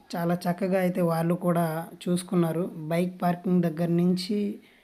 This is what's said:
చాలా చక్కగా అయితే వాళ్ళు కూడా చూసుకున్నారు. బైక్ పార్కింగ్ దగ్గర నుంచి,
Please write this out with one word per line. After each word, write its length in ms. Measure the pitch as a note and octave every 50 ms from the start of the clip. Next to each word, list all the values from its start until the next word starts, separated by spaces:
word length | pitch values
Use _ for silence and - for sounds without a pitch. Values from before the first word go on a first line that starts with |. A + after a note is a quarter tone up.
| - _ -
చాలా 180 | E3+ E3+ E3+ F3
చక్కగా 460 | F3 - F3 F3 - G3+ F#3 F#3 F#3+
అయితే 200 | F#3 F3+ F3 -
వాళ్ళు 340 | F3 E3 E3 E3 E3 E3 F3
కూడా 520 | E3 - F3 E3+ E3+ E3+ D#3+ D#3 D#3+ E3+ - - F3 - F#3
చూసుకున్నారు. 640 | F3+ F3 F3+ - - F3+ E3+ E3 D#3+ E3 F3+ - -
బైక్ 460 | E3 D#3 D#3 E3 E3+ F#3 F3+ F3+ - -
పార్కింగ్ 400 | F3 F3 F3 - F#3+ F3+ F3+ E3+
దగ్గర 260 | E3+ D#3 D#3 F3 E3
నుంచి, 720 | E3+ E3+ F3 F3+ F#3 F3+ - - G#3 G#3 G#3 G3+ G#3+ - - - - _